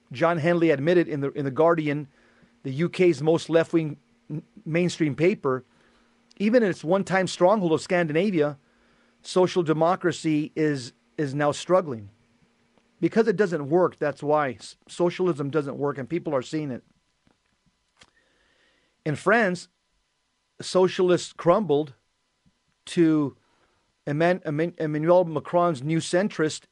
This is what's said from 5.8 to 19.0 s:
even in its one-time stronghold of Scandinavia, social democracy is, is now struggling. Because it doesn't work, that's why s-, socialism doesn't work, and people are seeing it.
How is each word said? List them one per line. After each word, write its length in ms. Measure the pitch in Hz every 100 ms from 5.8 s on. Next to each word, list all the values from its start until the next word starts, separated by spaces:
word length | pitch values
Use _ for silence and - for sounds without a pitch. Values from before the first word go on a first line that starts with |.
| _ _ _ _ _ _
even 260 | 208 247
in 60 | 214
its 140 | 151
one-time 440 | 151 190 190 190 180
stronghold 460 | - 180 220 175
of 80 | 156
Scandinavia, 760 | - 180 170 156 208 175 147 143 _ _ _ _ _ _
social 420 | - 185 180 185
democracy 880 | 156 156 165 180 175 - 160 151 156 -
is, 380 | 156 143 120 - _ -
is 180 | 147 139
now 160 | 147
struggling. 580 | 139 - 185 165 117 101 _ _ _ _ _ _ _ _ _
Because 280 | 170 220 226
it 80 | 180
doesn't 340 | 202 156 139
work, 300 | 175 170 -
that's 240 | 151 -
why 280 | 147 151 143 110
s-, 180 | - - _
socialism 640 | - 175 175 185 147 143
doesn't 280 | 151 139 127
work, 200 | 143 135
and 120 | 120
people 240 | 170 -
are 80 | 139
seeing 300 | 117 156 151
it. 120 | 120 - _ _ _ _ _ _ _ _ _ _ _ _ _ _ _ _ _ _ _ _ _